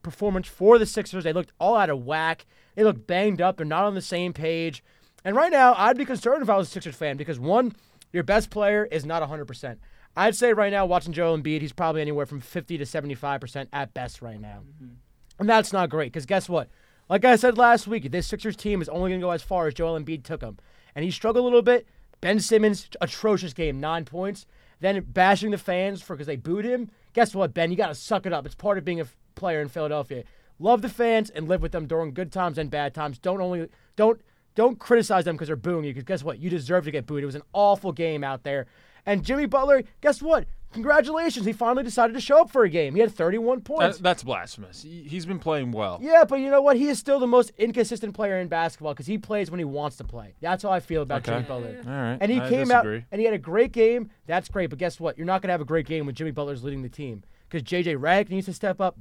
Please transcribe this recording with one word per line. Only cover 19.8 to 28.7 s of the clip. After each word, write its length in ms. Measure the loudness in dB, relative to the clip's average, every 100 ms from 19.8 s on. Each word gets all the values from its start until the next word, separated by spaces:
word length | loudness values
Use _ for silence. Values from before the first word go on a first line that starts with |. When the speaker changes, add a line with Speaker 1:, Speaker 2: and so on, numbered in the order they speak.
| -4 -4
Speaker 1:
Embiid 240 | -6 -10
took 220 | -8 -10
'em. 140 | -10 -14 _ _ _
And 100 | -8
he 60 | -6
struggled 320 | -2 0 2
a 20 |
little 180 | 4 6
bit. 260 | 6 4 0 _ -20 _
Ben 180 | 0 0
Simmons, 500 | 4 4 4 0 -6 -6
atrocious 520 | -6 -2 0 0 -2
game, 280 | -4 -4 -4
nine 240 | -4 -4
points. 420 | -6 -6 -6 -8 -14 _ _ _
Then 220 | -2 0
bashing 500 | -2 4 4 4 2
the 80 | -4
fans 420 | -2 -2 -2 -4
for, 160 | -10 -12
'cause 100 | -8
they 100 | -8
booed 280 | -4 -4
him. 280 | -2 -4 -6 -14 _
Guess 220 | 2 2
what, 180 | 2 -2
Ben? 200 | 0 0
You 40 | 0
gotta 200 | -2 -4
suck 280 | -4 -4
it 80 | -2
up. 140 | -6 -6
It's 80 |
part 240 | -4 -2